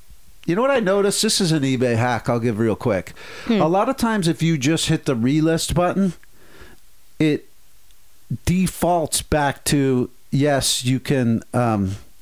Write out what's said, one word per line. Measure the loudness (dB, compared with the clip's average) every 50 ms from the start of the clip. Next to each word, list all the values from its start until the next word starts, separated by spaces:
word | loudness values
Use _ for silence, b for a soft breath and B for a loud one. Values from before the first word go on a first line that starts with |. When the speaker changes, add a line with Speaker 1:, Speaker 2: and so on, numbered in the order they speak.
| -20 -20 -20 -20 -20 -20 -18 -10 -4
Speaker 1:
you | -2 0
know | 0
what | 2 2
I | 2 2
noticed? | 2 2 2 2 2 2 0 0
This | 0 0 2 2
is | 2 2
an | 2 2
eBay | 2 0 0 2 2 2 2
hack | 2 2 0 0 0 0 -2
I'll | -2 0
give | 0 0 0 2
real | 2 0 0
quick. | 0 0 0 0 0 -2 -6 -14 B B B B B B
Speaker 2:
Hmm. | B 2 2
Speaker 1:
A | 4 4
lot | 4 2 2 0
of | 0
times | 0 0 0 2 2 2 0
if | 0 2
you | 2 0 2 2
just | 2 0 0 0 0 0
hit | 0 0 0
the | -2 0
relist | 2 2 2 2 4 2 2 2 0 0 0 0
button, | 2 2 2 2 0 0 0 -2 -6 -14 -20 B B B B B B B B B B B -20 -20 -20 -20 -10 -4 0
it | 0 2 0 0 -4 -10 -20 -20 -20 -20 -20 -20 -20 -20 -20 -20 -20 -20 -20 -16 -10 -8 -8 -4 0
defaults | 0 2 2 2 0 0 0 0 2 2 2 0 -2 -4 -4
back | -2 0 0 0 2 0 -2 -2 -2
to, | 0 2 4 4 4 2 2 0 -2 -6 -14 -10 -2
yes, | 0 2 2 4 2 2 2 0 -2 0 0
you | 0 0 0
can, | 0 0 2 2 4 2 2 0 -2 -2
um, | 0 0 2 2 2 0 0 -2 -4 -6 -12 -16 -20 -20